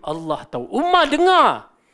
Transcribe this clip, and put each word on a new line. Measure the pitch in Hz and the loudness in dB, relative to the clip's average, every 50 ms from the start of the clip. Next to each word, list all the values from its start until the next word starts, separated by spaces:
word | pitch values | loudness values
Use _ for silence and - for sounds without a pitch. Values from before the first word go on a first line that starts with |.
| - | -10
Allah | 151 156 165 165 156 151 - - | -10 -8 -8 -6 -6 -6 -6 -8
tahu. | - - 123 123 - | -10 -10 -10 -8 -6
Umar | - 247 339 349 359 349 311 180 | -4 -2 0 2 2 2 2 2
dengar. | 294 302 349 370 370 339 285 202 131 107 - _ _ _ _ _ | 0 0 2 4 4 4 4 4 2 -2 -8 _ _ _ _ _